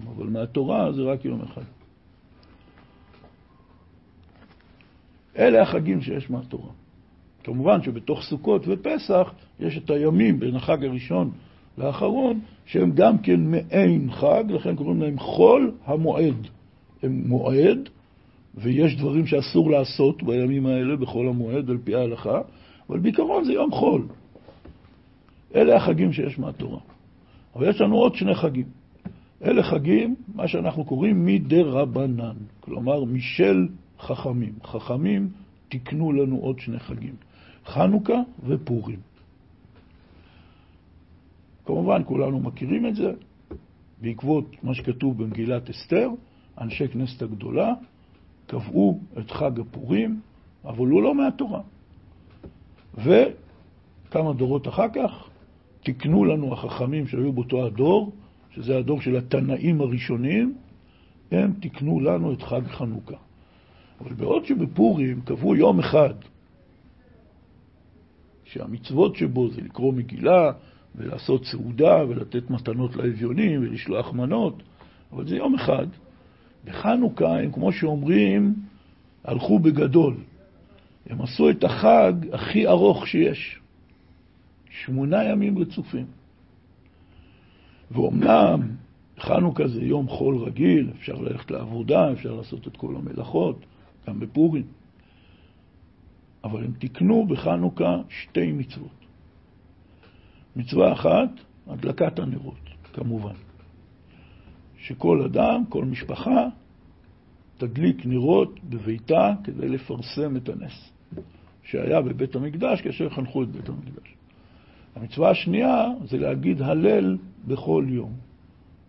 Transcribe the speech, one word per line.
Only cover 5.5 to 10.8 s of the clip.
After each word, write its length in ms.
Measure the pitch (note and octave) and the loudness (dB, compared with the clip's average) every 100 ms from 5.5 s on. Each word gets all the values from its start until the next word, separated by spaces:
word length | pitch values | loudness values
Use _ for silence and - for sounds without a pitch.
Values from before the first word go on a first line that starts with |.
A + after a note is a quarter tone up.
| A3 | 8
החגים 400 | - E3+ D#3+ F3+ | 6 2 0 -2
שיש 280 | B2 C#3 B2 | -2 -6 -6
מהתורה. 400 | B2 - B2 - - _ _ _ _ _ _ | -8 -8 -12 -14 -20 _ _ _ _ _ _
כמובן 380 | - B2 D#3+ F#3+ | -8 0 2 2
שבתוך 400 | - A#2 B2 C#3+ | 2 -4 -4 -4
סוכות 420 | - C#3 - G3 E3 | -4 -4 0 0 0
ופסח 680 | F#3+ D4 D#4 - F#3 F3+ - _ - | -4 -2 -4 2 2 2 -4 _ -8
יש 180 | D#3+ D#3 | -6 -4
את 120 | - | -2
הימים 500 | D3 D#3 F3 A3 C#3+ | 0 4 4 4 2
בין 160 | B2+ B2+ | 0 -2
החג 300 | D#3+ D#3 | 0 0